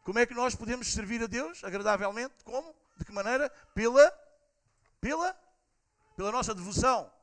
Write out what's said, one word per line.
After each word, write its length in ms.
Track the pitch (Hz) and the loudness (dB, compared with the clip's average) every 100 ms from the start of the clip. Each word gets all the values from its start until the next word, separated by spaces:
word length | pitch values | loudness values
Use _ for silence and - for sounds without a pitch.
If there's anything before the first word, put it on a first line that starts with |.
Como 160 | - 214 | -2 0
é 80 | 240 | 0
que 80 | |
nós 220 | 240 247 - | 0 -2 -2
podemos 360 | 226 247 233 | -8 -6 -4
servir 300 | 220 202 233 | -6 -4 -4
a 60 | 226 | -4
Deus 340 | 233 311 349 | -4 -8 -10
agradavelmente? 720 | 196 196 208 202 202 214 262 - | -10 -4 0 0 -2 -6 -10 -12
Como? 320 | - 247 320 - _ - | -8 -8 -8 -20 _ -16
De 80 | |
que 80 | - | -10
maneira? 360 | 202 202 262 285 - - | -6 -2 0 -2 -6 -10
Pela, 380 | - 226 254 311 - - _ _ _ _ _ _ _ | -2 4 8 8 6 -20 _ _ _ _ _ _ _
pela, 320 | 226 311 359 370 _ _ _ _ _ _ _ - | -4 -2 -4 -6 _ _ _ _ _ _ _ -6
pela 160 | 196 | -4
nossa 200 | 240 220 | -2 -4
devoção 560 | 202 180 196 262 240 - _ | -6 -4 2 2 2 -2 _